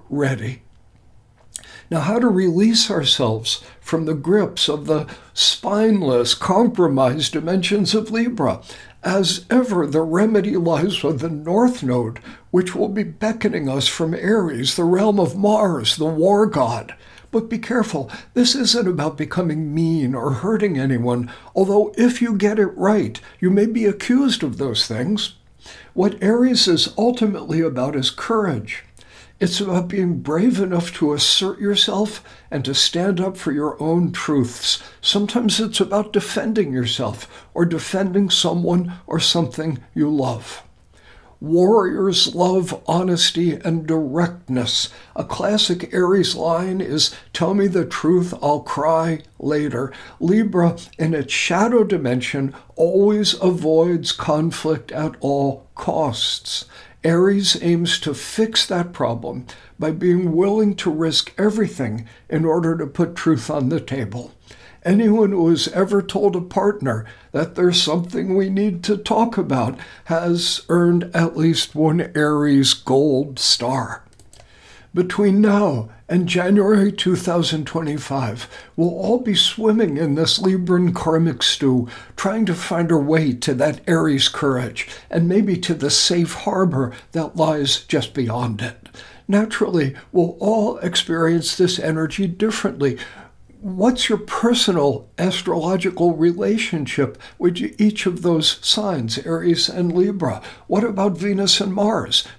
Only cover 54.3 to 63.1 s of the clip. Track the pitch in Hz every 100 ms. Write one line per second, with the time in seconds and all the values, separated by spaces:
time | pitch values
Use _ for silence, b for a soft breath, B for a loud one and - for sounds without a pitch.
54.3 | 151 165 - 156 156 - - 151 - 139
55.3 | 139 139 139 - - - 156 151 110 -
56.3 | - - - - B B B 160 170 190
57.3 | 202 190 - 170 170 170 - 156 143 -
58.3 | - 220 226 - 175 175 - 117 113 -
59.3 | 120 - B B - 160 160 180 175 180
60.3 | 160 196 214 208 196 175 156 165 151 -
61.3 | - 208 214 202 - 120 110 113 B -
62.3 | 156 160 160 165 165 147 - 170